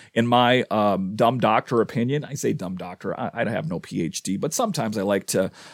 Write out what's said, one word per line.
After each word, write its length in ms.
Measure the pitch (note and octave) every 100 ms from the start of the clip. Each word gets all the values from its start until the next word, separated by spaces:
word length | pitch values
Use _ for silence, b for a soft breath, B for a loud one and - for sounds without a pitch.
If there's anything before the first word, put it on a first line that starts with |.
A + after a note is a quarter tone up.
| B A#2
in 100 | A#2
my, 380 | B2 B2 B2+ -
um, 440 | G#2+ G#2 F#2+ F#2+ G#2+
dumb 220 | A#2+ B2+
doctor 420 | A2 A2 - A#2+
opinion. 460 | G#2+ B2 A#2+ C#3+ D3+
I 80 |
say 200 | C#3 A#2
dumb 220 | G#2 F#2 F#2
doctor. 440 | F2+ F#2 G2 -
I, 100 | A2+
I 160 | A#2 A2
have 220 | F#2 D#2+
no 100 | E2+
P 220 | - F#2
H 220 | E2+ -
D, 120 | - G2
but 160 | G2+
sometimes 460 | - A3+ E3 A2+ G#2+
I 60 |
like 240 | G2 G2 -
to, 240 | G2 F#2 B B